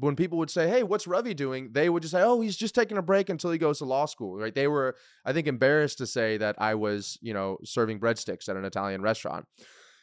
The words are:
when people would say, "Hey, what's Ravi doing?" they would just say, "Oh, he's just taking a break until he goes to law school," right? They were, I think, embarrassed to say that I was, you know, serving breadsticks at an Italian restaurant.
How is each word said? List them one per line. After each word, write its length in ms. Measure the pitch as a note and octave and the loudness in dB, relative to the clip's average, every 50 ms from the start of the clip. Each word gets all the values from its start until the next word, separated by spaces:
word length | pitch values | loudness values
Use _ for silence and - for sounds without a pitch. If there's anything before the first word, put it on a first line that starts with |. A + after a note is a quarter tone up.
when 160 | C3 D3 C#3 | -2 -2 0
people 220 | C#3+ F3+ F3 E3+ E3 | 0 -2 0 0 -2
would 120 | D#3+ D3+ | -2 -2
say, 180 | - F3 D#3+ E3+ | 0 2 2 4
"Hey, 140 | A3 B3+ A#3 | 4 2 2
what's 240 | F3 G#3 G3+ - | 2 0 -2 -2
Ravi 280 | F3 F3 G3+ A#3 B3 F#3+ | 0 -2 -2 0 -2 -4
doing?" 380 | C#3+ C#3+ C3 C3 C3 C3 A2+ A2+ | -4 -4 -4 -4 -4 -8 -4 0
they 180 | C#3 D#3+ F3 | 2 4 4
would 120 | E3+ F3 D#3+ | 4 2 0
just 100 | D#3 F3 | 0 2
say, 100 | F3+ F#3+ | 4 6
"Oh, 180 | A#3 B3 A#3 | 6 6 4
he's 160 | A3+ G#3+ F#3 | 2 -2 -2
just 180 | - A3 G#3 - | -4 -4 -2 2
taking 220 | A#3+ A3+ G3 G#3+ | 2 2 2 0
a 60 | G3 F3 | -4 0
break 260 | E3 G3 G3 G3 G3 | 2 2 2 2 0
until 220 | F3+ D3+ - F3 | -4 -4 -2 -2
he 80 | E3+ E3 | -2 2
goes 200 | D#3+ D3+ D3 - | 2 0 0 0
to 60 | D3 | -2
law 220 | B2+ C3 C#3 D3+ | -2 0 0 0
school," 320 | D3+ - - A#2 F#2+ F#2 G2+ | -2 -4 -8 -8 -8 -6 -6
right? 160 | G#2+ A2+ G2 | -6 -4 -2
They 140 | C3+ C#3 C#3+ | 0 2 2
were, 280 | D3 C#3+ C3 C3 B2 - - - _ _ - | 2 2 0 0 -2 -6 -14 -20 _ _ -4
I 100 | - C3+ | -2 -2
think, 120 | E3+ D3+ | 0 0
embarrassed 520 | D3 C3+ A2+ C3 C3+ D3 D3+ D3+ C3+ - - | -2 0 4 4 4 6 6 4 2 -2 -4
to 80 | B2+ | -6
say 320 | - - B2 A2+ A2 A2 G#2 | -4 -2 0 0 0 0 0
that 180 | G#2+ G#2 G#2 - | 0 -2 0 0
I 160 | G#2+ A2 A2 | 0 0 2
was, 440 | G#2+ G#2+ G#2 G#2 G#2 G2 - - - | 2 0 0 0 -2 -4 -8 -12 -10
you 140 | - A2+ G#2+ | -8 -6 -4
know, 240 | G2+ F#2+ G2 F#2+ - - | -4 -4 -4 -6 -8 -10
serving 360 | - - B2+ A2+ A2 A2 G2+ | -6 0 0 0 0 0 0
breadsticks 480 | A2 A2+ A#2 - - - F2+ - - - | 0 0 0 0 -2 -8 -8 -8 -6 -6
at 80 | F#2+ | -6
an 80 | F#2+ F#2+ | -4 -6
Italian 380 | F#2+ - G2 G2 G2 G2 F#2+ F#2+ | -6 -4 -4 -4 -4 -4 -2 0
restaurant. 440 | A2 A2+ - - D2+ C#2 F2 D#2 _ _ _ - - - - - - _ _ | 0 -2 -2 -2 -8 -8 -8 -10 _ _ _ -20 -20 -20 -20 -20 -20 _ _